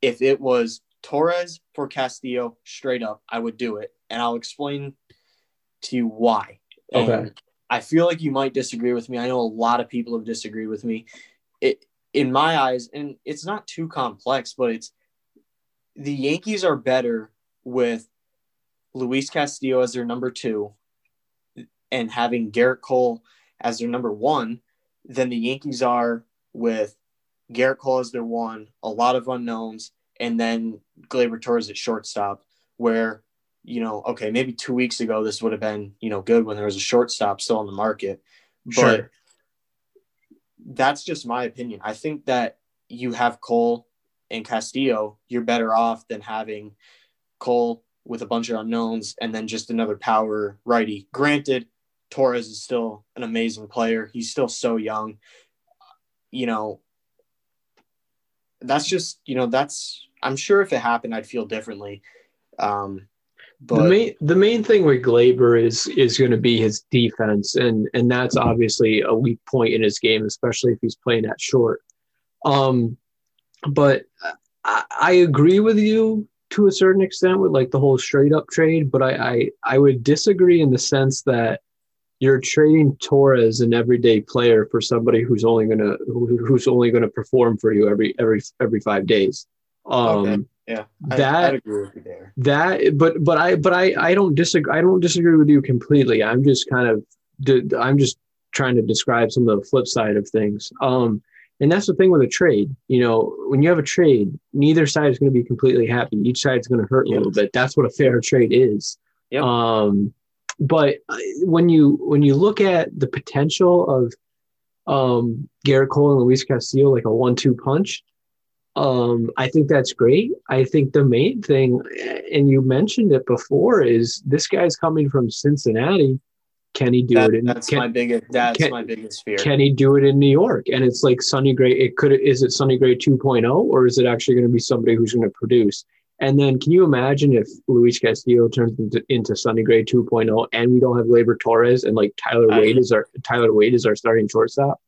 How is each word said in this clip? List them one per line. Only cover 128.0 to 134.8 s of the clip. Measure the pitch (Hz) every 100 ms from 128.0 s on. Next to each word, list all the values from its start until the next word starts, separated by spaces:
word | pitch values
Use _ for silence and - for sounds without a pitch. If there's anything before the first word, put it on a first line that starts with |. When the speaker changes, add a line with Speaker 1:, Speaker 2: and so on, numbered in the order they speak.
| 120 117 -
Speaker 1:
that's | 123 120 117
Speaker 2:
can, | 156
Speaker 1:
my | 120
biggest | 113 113 110 -
fear. | - 101
Speaker 2:
can | 147 139
he | 139
do | 135 135 139
it |
in | 139 139
New | 143
York? | 139 214 214 -
And | 127
it's | 127 123
like | 143 123
Sonny | - 139 135
Gray. | 131 127
It | 131 127 -
could, | 147
is | 139 139 127
it | 127
Sonny | - 139 127
Gray | 131 123
two | - 131
point | 139 123 113
oh, | 147
or | 233 131 127
is | 123
it |
actually | 123 113 -
gonna | 123 120
be | 120
somebody | - 120